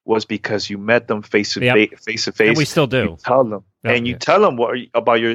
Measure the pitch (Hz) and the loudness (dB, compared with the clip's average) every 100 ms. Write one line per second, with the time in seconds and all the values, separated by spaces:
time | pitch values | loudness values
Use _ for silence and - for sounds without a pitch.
0 | - 110 104 104 - 104 - 101 104 117 | -4 -2 -2 -6 -4 -6 -6 -6 0 0
1 | - 107 - 104 104 - 123 107 110 - | 0 -6 -2 -2 -2 -2 2 2 2 -2
2 | - 113 - - 110 131 143 170 139 127 | -10 -6 -4 0 2 2 0 0 0 0
3 | 101 82 - 131 120 101 - _ 127 123 | -2 -4 0 2 2 -4 -12 _ -2 0
4 | 120 123 - 185 202 120 117 123 - 117 | -2 -4 2 4 4 2 -2 -4 -4 -2
5 | 117 117 117 | 2 2 2